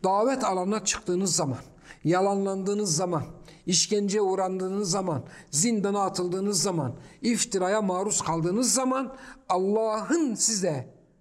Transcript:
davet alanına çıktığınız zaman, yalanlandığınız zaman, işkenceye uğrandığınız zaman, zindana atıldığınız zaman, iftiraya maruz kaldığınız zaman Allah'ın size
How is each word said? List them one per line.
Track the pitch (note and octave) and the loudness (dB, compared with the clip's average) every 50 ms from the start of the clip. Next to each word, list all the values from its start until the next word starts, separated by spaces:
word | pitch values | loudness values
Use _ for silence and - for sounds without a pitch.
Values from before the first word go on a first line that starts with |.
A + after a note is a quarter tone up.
| - | 2
davet | F#3 F#3+ G3+ A3 C4 C4+ B3+ B3+ | 2 2 4 4 2 2 2 0
alanına | G3+ F#3+ F#3 F3+ F#3+ G#3 G#3+ G3 | 0 0 0 0 0 0 -2 -2
çıktığınız | G3 - - - - F3+ F3+ G3 F#3+ D#3 | -2 -4 -4 -2 -2 0 0 0 0 0
zaman, | - E3 C#3 B2 A#2 - - - - - - - - - | 0 0 0 -2 -6 -8 -16 -20 -20 -20 -20 -20 -4 0
yalanlandığınız | D3+ E3+ F3+ F#3+ G3 G3+ G3 G3 G3 F#3+ F#3+ F#3+ G3 G3+ G#3 G#3 G3 D3+ | 2 2 4 4 2 2 2 0 -2 -2 -2 -2 -2 -2 0 0 0 0
zaman, | D3 F#3+ F3+ F3 D#3 A#2 - - - - - - - - | 0 0 0 0 -2 -2 -4 -12 -18 -20 -20 -20 -14 -4
işkenceye | - F#3 - - - G#3+ G#3 G3+ G3+ F#3 G#3+ G#3 | 0 2 2 2 2 2 0 2 2 2 2 2
uğrandığınız | F#3+ F#3+ G3 F#3+ F#3 F#3+ F#3 F#3 F#3 F#3+ G3+ G#3 D#3+ | 2 2 0 0 -2 -2 -4 -4 -4 -2 -2 -2 0
zaman, | F3 G3+ F#3+ F#3 D#3+ B2+ A#2 - - - - - | 0 0 0 0 -2 -2 -4 -8 -16 -20 -18 -6
zindana | - C#3+ F3 A#3+ A#3 G#3+ F#3 G3+ G3 G3+ G3 | -2 0 2 2 2 2 0 0 0 2 0
atıldığınız | F#3 - - F3+ F3+ F3 F#3+ G3 G3+ G#3 E3+ D3+ | 0 0 -2 -4 -2 -2 -2 -2 0 0 0 0
zaman, | G3+ F3+ E3 C#3+ B2 A2+ - - - - - - | 0 0 0 -2 -2 -6 -8 -14 -20 -18 -4 -2
iftiraya | A3 A#3+ G#3 - - - F#3+ F3+ F3+ G3+ A3 G#3 | 0 0 0 0 0 0 0 2 2 2 2 2
maruz | F#3+ F3+ F3+ G3 G#3 - - - | 2 0 0 0 0 0 -2 0
kaldığınız | - D#3+ E3 D#3+ F3 F3+ A3 B3+ A3+ - | 0 -2 0 0 0 0 2 2 2 2
zaman | B3+ C4 B3+ B3+ C4 C4+ - - - - - - - _ _ | 2 2 0 0 0 -2 -4 -8 -14 -18 -20 -20 -20 _ _
Allah'ın | F3 F#3 F#3+ G3 G#3 A3 A3 A3+ G#3+ A3 G#3 F3 C#4+ E4+ D#4+ C4+ G#3+ | 0 2 2 2 2 2 2 0 0 -2 0 0 2 2 2 0 0
size | G3 - - A3+ G3+ F3+ F3+ D#3 C3+ A#2+ - - - - _ _ _ | 0 0 0 0 0 0 0 0 -2 -6 -10 -16 -20 -20 _ _ _